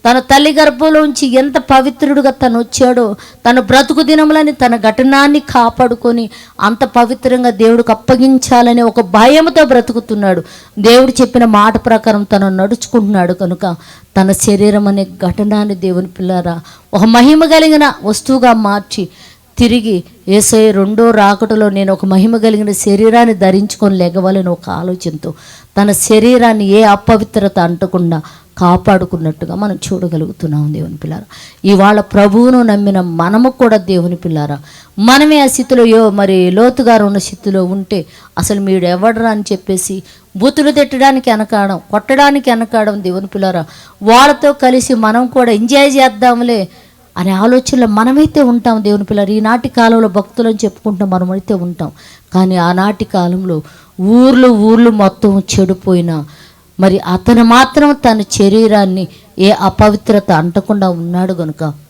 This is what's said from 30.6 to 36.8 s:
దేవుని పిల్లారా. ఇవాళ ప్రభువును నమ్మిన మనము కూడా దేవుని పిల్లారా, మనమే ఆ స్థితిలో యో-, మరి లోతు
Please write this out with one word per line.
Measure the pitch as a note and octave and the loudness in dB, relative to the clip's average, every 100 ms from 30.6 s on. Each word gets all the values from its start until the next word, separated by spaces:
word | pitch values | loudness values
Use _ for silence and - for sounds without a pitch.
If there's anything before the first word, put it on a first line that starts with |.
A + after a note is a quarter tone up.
| D3 | -4
దేవుని | D#3 D#3+ D3+ | -6 -10 -10
పిల్లారా. | D#3 D#3+ - - - _ | -12 -12 -14 -20 -20 _
ఇవాళ | G3 G3 G3 G#3 | 0 2 4 2
ప్రభువును | G3 G#3 G3+ G#3 B3 B3 | 0 0 2 2 2 2
నమ్మిన | A#3 G3+ G3+ F#3+ | 2 0 0 -2
మనము | F3 E3 E3+ G#3+ C4 | -4 -4 0 2 0
కూడా | B3+ A#3+ G#3+ | 2 2 2
దేవుని | F3+ F#3 F3 F3 | 0 -2 -2 -6
పిల్లారా, | F3 D#3 D3 C#3 - - _ - | -6 -6 -6 -8 -12 -20 _ -2
మనమే | A3 C4+ D4+ D4+ | 2 4 4 2
ఆ | C4+ | 2
స్థితిలో | C4 B3 B3 | -2 0 2
యో-, | A#3 A3+ A3 | 4 4 2
మరి | G3+ G3 F#3+ F3+ | 0 0 2 2
లోతు | F#3 B3 B3+ | 2 0 2